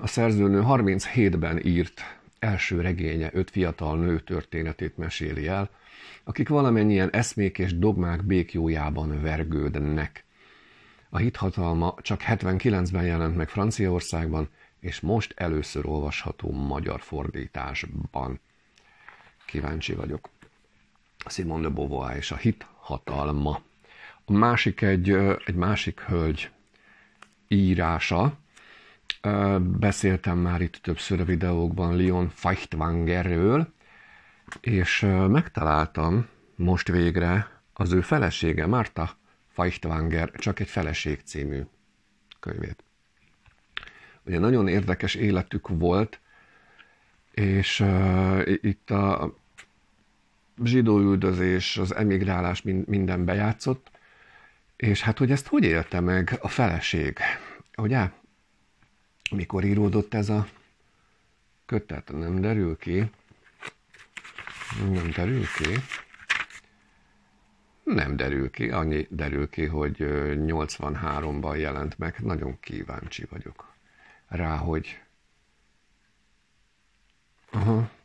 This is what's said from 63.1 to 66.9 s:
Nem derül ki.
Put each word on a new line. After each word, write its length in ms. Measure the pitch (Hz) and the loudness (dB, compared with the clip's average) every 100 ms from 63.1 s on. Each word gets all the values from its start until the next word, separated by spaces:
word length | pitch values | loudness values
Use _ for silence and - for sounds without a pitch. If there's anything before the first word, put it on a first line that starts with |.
| - _ _ _ _ - - _ - - - - - - - - 110 98 | -4 _ _ _ _ -20 -20 _ -20 -20 -20 -18 -18 -18 -14 -10 -4 0
Nem 180 | 92 85 | 0 0
derül 340 | 78 90 127 92 - | -2 0 0 -2 -2
ki. 180 | 80 113 131 - - - - - - - - _ _ | -2 -2 -4 -10 -14 -12 -6 -6 -6 -16 -20 _ _